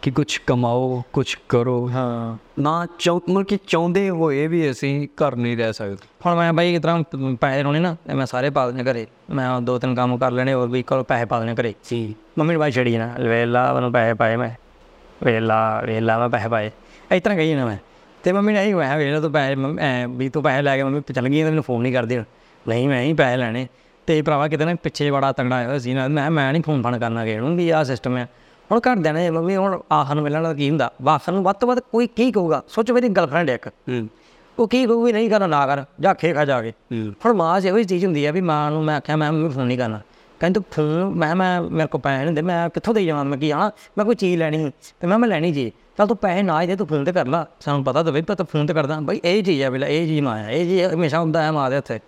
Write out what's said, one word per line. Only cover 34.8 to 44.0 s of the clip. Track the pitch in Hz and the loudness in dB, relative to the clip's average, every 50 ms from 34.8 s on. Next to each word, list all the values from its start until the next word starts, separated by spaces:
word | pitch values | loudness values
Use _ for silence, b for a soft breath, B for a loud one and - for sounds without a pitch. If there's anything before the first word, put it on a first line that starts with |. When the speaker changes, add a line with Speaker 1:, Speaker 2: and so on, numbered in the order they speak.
| 262 | 4
Speaker 2:
ਕਹੂਗੀ, | 220 226 233 233 240 226 | 4 2 4 4 2 2
"ਨਹੀਂ | 208 226 226 | 2 2 2
ਕਰਨਾ | 208 214 196 180 | 2 2 2 2
ਨਾ | 151 143 143 131 | 2 2 2 2
ਕਰ, | 143 139 135 - _ - | 0 -2 -4 -10 _ 0
ਜਾ | 147 196 185 | 2 2 2
ਖੇ | 190 - 160 165 | 2 0 0 2
ਖਾ | 143 151 | 2 2
ਜਾ | 139 139 123 | 2 2 0
ਕੇ।" | 110 113 | 0 -4
Speaker 1:
ਹੂੰ। | 113 _ _ _ 127 113 110 107 101 _ - | -10 _ _ _ -6 -4 -4 -6 -8 _ 2
Speaker 2:
ਹੁਣ | - 240 | 2 2
ਮਾਂ | 196 170 160 170 196 | 4 2 2 2 2
'ਚ | 185 | 2
ਇਹੋ | 196 180 | 2 2
ਜਿਹੀ | 220 233 175 | 2 2 2
ਚੀਜ਼ | 190 175 185 | 0 0 0
ਹੁੰਦੀ | 190 165 147 143 | 0 0 2 0
ਆ | 147 | 0
ਵੀ | 147 190 | 0 0
ਮਾਂ | 185 170 156 151 151 147 | 0 0 0 0 0 0
ਨੂੰ | 151 156 156 | 0 0 0
ਮੈਂ | 156 151 143 | 0 -2 -2
ਆਖਿਆ, | - - 151 | -2 -2 0
"ਮੈਂ | 156 151 147 | 0 0 0
ਮੰਮੀ | 160 156 156 165 | 0 0 0 -2
ਫੋਨ | 131 135 131 123 | -2 -2 -2 -2
ਨਹੀਂ | 127 123 | 0 0
ਕਰਨਾ।" | 127 113 110 107 101 _ b b b b b - | -2 -4 -4 -8 -12 _ b b b b b -2
ਕਹਿੰਦੀ, | - 175 190 | -2 0 0
"ਤੂੰ | 208 185 - | 0 -2 -4
ਫੋਨ," | - - 151 151 156 165 185 196 - | -2 -2 0 0 2 0 0 -2 -2
ਮੈਂ, | 175 165 151 165 | -2 0 0 0
ਮੈਂ, | 185 190 185 180 175 | 0 2 2 0 0
"ਮੇਰੇ | 170 165 - 160 156 - | -2 -2 -2 -2 -2 0
ਕੋਲ | - 147 | -2 -4
ਪੈਸੇ | 120 143 139 131 | -2 -2 -2 0
ਨਹੀਂ | 135 160 | -2 -2
ਹੁੰਦੇ, | 165 151 | -2 -2
ਮੈਂ | 156 185 180 170 170 170 | -2 0 0 0 -2 -2
ਕਿੱਥੋਂ | - 170 - 208 233 | -4 -4 -2 0 0
ਦੇਈ | 214 196 | 2 2
ਜਾਵਾਂ?" | 165 156 147 139 | 0 0 0 -2
ਮੈਂ | 139 143 131 | -2 -2 -2
ਕੀ | 147 156 | -2 -2
ਜਾਣਾ, | 147 147 190 214 - B B B B | 0 0 0 -2 -4 B B B B
ਮੈਂ | - | -2